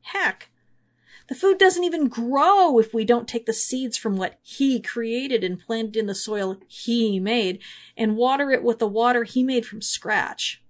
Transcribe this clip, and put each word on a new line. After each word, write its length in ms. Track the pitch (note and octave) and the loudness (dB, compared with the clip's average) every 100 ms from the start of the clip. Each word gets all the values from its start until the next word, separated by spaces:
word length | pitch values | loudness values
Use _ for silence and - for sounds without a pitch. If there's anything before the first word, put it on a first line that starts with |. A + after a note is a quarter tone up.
Heck, 500 | - G4 D#4+ F#3 - _ _ _ _ _ _ - - | -6 -2 -2 -2 -12 _ _ _ _ _ _ -20 -12
the 60 | |
food 240 | - G4 F#4+ | 0 4 4
doesn't 260 | F#4+ F4+ | 2 0
even 240 | F4 E4 C#4 | -2 0 -2
grow 720 | A#3 A#3 C4+ D#4 G4+ F4+ B3 | -2 -2 2 4 4 4 4
if 160 | A3 | 2
we 100 | A#3 | 0
don't 220 | A3 A#3+ A#3+ | 2 0 0
take 200 | A#3 A3+ | -8 -6
the 60 | |
seeds 440 | A3 - C4 C4 A3 | -4 -4 -4 -4 -6
from 200 | A3+ F#3+ | -4 -2
what 220 | F#3 - | -4 -8
he 380 | - - C#4 B3 | -20 0 0 2
created 640 | - - A3+ A#3 C#4 B3 | -2 -6 -2 -2 0 -2
and 160 | F#3+ F3+ | -2 -4
planted 380 | _ A3+ A3+ G#3+ | _ -4 -2 -2
in 100 | G#3+ | -2
the 80 | |
soil 440 | G3 - G#3+ F#3+ F#3+ - | -4 -4 -2 -4 -6 -12
he 500 | - - A#3 A3+ G3 | -12 -2 2 2 0
made 420 | F#3+ A#3 G3 F#3+ - - - - | 0 0 0 -4 -10 -20 -20 -2
and 200 | A3 G#3+ | 0 2
water 340 | B3 C4+ C#4+ | 2 2 2
it 120 | C4 | 2
with 160 | A#3 A#3 | 2 2
the 80 | A3 | 0
water 380 | G3+ A#3 B3 | 2 4 4
he 180 | A3+ B3+ | 0 0
made 240 | B3+ B3+ A#3 | 2 0 -2
from 160 | A3 | -8
scratch. 800 | - - - G#3 D2 - - - _ | -6 -6 -2 0 0 -4 -8 -8 _